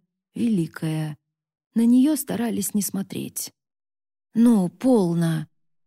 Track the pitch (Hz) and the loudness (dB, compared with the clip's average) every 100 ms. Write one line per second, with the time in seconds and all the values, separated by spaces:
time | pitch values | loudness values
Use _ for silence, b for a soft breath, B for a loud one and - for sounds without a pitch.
0 | _ _ _ - 233 214 160 - 160 156 | _ _ _ -4 -2 0 -2 -6 -6 -4
1 | 156 151 _ _ _ _ _ - 233 247 | -6 -10 _ _ _ _ _ 0 4 4
2 | 269 302 - 208 233 196 196 208 190 196 | 4 0 -4 -6 -4 -4 -4 -4 -4 -6
3 | 190 - - - - - _ _ _ _ | -8 -10 -10 -10 -14 -16 _ _ _ _
4 | _ _ _ 220 233 226 175 - 254 247 | _ _ _ 2 4 4 2 -2 2 2
5 | 180 170 165 160 151 _ _ _ | 2 0 0 -2 -6 _ _ _